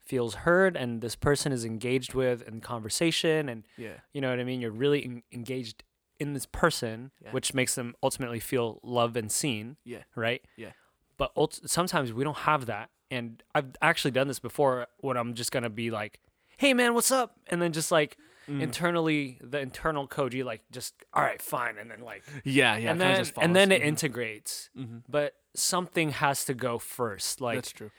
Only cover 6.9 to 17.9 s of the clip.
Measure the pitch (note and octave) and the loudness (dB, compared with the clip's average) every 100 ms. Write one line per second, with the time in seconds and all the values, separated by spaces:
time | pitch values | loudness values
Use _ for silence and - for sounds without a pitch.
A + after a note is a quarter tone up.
6.9 | A2+ C3 _ - B2+ - C3+ B2 - A#2+ | -6 -14 _ -6 -4 0 0 0 -2 -6
7.9 | - C3+ - B2 A#2 - C3 A#2 - - | -2 -2 0 -6 -6 -2 0 0 -6 -2
8.9 | A#2+ A#2 A#2+ G#2+ - D#3 G#2+ A2+ D3 A#2+ | 2 2 2 -2 -2 0 -2 -6 -16 -14
9.9 | A2+ - - A2+ B2+ _ - A2 - _ | -16 -12 -4 -2 -2 _ -18 -18 -18 _
10.9 | _ _ - C3+ - D3+ - D3+ - F3+ | _ _ -6 -4 0 0 -2 -4 -2 0
11.9 | E3+ B2+ A2 C#3+ C#3 - D3+ A#2 G#2 A#2 | 0 -2 -2 -4 0 2 2 0 -8 -10
12.9 | _ _ B2+ A#2 A2+ _ D3 C3+ - D#3 | _ _ -8 -8 -14 _ -2 -2 2 2
13.9 | E3+ D3 B2+ C#3 B2 A#2+ - C#3+ B2+ A#2+ | 4 2 2 0 -2 -6 2 2 2 -6
14.9 | _ C#3 B2 A#2+ A#2 A#2+ C3+ A#2 G#2+ A#2 | _ -2 -2 -2 -4 -4 -2 -4 -4 -4
15.9 | G#2+ G#2+ - _ _ _ - C#4+ B3 A#3+ | -4 -8 -12 _ _ _ 2 4 6 4
16.9 | A#3 - C4 A#3 _ - F3 E3+ D#3+ D#3 | 4 4 2 0 _ -4 0 0 0 2